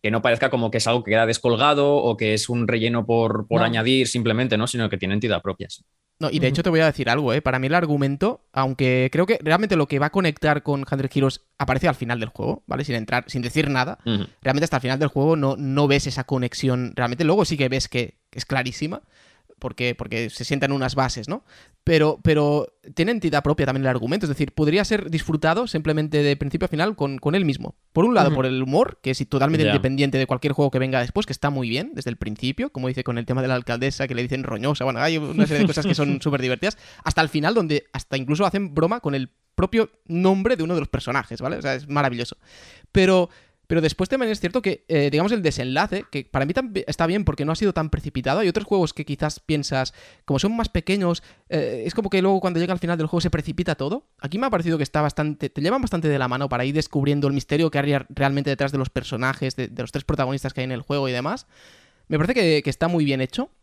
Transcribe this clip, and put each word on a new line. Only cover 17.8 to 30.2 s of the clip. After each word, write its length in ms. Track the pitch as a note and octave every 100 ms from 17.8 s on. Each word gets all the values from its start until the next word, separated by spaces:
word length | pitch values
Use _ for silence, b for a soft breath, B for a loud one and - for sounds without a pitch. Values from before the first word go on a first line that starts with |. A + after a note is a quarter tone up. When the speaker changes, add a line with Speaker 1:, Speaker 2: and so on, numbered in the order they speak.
| -
Speaker 3:
que 260 | B2 A#2 _ _
es 120 | - -
clarísima, 560 | C3+ B2+ - D3+ G#3+ b b b b b _
porque, 360 | B2 - A#2+
porque 360 | A#2 A#2 A2+ A#2
se 140 | -
sientan 280 | A#2+ C#3 C3+
unas 220 | C#3 C3
bases, 340 | C3+ B2+ B2 G#2+
¿no? 160 | G#3+ b b b _
Pero, 340 | - D#3+ D#3 -
pero 500 | D#3+ D3+ D3 D3 A#2+ _ -
tiene 180 | - F3
entidad 300 | A#3 F3 C#3+
propia 220 | C#3+ D3+ C3+
también 160 | C3+
el 40 | C3
argumento, 380 | B2 A2+ F#3+ E3+
es 20 |
decir, 220 | C3+ C#3+
podría 320 | - D3+ F3+
ser 260 | G3+ G#3+ G3+
disfrutado 560 | D#3+ - D#3 D#3+ F3 B3
simplemente 560 | D#3 D#3 D#3 D3+ D3
de 140 | D3 C#3+
principio 300 | C#3+ - F3+
a 20 |
final 280 | D#3 F#3 G#3+
con, 220 | C#3 C3+
con 160 | D3
él 100 | F3+ E3+
mismo. 300 | C3 - - _
Por 120 | D#3+
un 100 | A3+
lado, 140 | A#3+ C#3+
Speaker 2:
Ujú. 80 | D3
Speaker 3:
por 100 | C3
el 160 | C3
humor, 360 | C3 D3+ C4 -
que 80 | C3
es 180 | C3 C3+
totalmente 360 | C#3 C3+ D#3+
Speaker 1:
Ya. 60 | G#2
Speaker 3:
independiente 480 | G#2 C3 C3+ C#3
de 80 | C3+